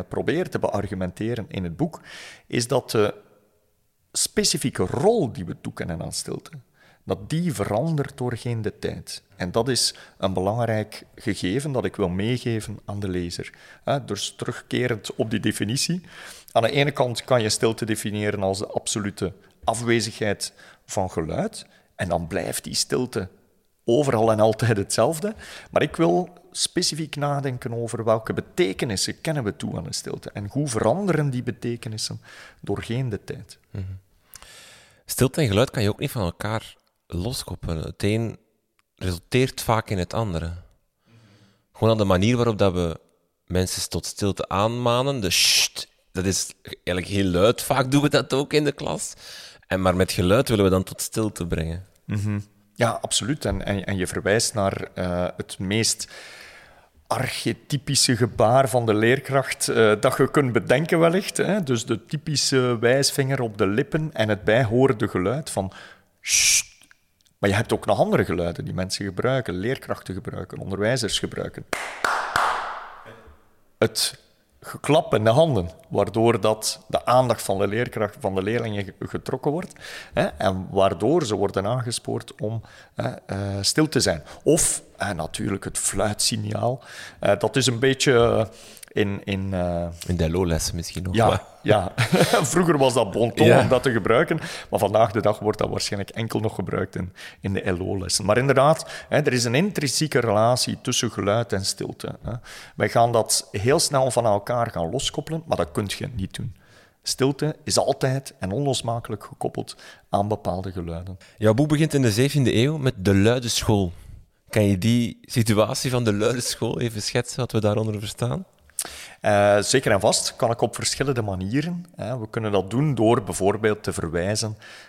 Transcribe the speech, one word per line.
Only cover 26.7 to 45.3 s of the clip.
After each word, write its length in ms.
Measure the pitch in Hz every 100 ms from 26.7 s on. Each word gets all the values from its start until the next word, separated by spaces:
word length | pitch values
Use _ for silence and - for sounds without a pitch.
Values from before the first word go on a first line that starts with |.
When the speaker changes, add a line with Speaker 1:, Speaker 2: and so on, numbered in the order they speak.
| 175 175 151 151 139
Speaker 1:
nadenken 580 | 143 139 139 123 117
over 300 | 117 117 113
welke 280 | 113 113 -
betekenissen 880 | 101 - - 180 185 127 95 - -
kennen 240 | 165 151
we 120 | 101 -
toe 200 | 107 -
aan 80 |
de 80 | 87
stilte. 360 | - - - -
En 160 | 110 101
hoe 180 | 135 147
veranderen 640 | 110 110 165 202 151 147
die 120 | 123
betekenissen 760 | 120 - 120 117 113 107 - 110 - - - -
doorheen 480 | - 98 90 120 127
de 160 | 98
tijd. 340 | - - - - _
Speaker 2:
Mhm. 140 | 101 95 95 _ _ _ - - - - - - _
Stilte 360 | - - 131 -
en 60 | 123
geluid 240 | 98 135
kan 120 | 135
je 60 | 104
ook 100 | -
niet 120 | 110
van 120 | 120
elkaar 540 | 87 - 104 110 - - _ _ _
loskoppelen. 760 | 85 104 139 - - - 80
Het 200 | - -
een 360 | 101 110 113 - _ _ _ _ _ -
resulteert 640 | 92 85 - 123 131 -
vaak 300 | - 113 -
in 80 | 98
het 160 | 87
andere. 380 | - 110 82 82 87 - _ _ _ _ _ _ _ _ _ _
Gewoon 200 | - 110
aan 60 | 107
de 60 |
manier 320 | 98 92 107 123
waarop 220 | 117 104
dat 140 | 98
we 280 | 90 85 78 _ _ _ _
mensen 440 | - 90 92 - -
tot 160 | 87 -
stilte 420 | - 101 87 -
aanmanen. 720 | 95 110 120 123 123 135 135
De 100 | 92